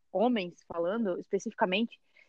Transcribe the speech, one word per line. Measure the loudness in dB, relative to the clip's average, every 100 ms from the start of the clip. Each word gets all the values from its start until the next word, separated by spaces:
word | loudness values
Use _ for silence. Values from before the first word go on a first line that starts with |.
| _
homens | 0 2 2 -2 -8 -10
falando | -4 -2 0 -2 -2
especificamente, | -2 -4 -2 -2 0 2 0 -6 _ _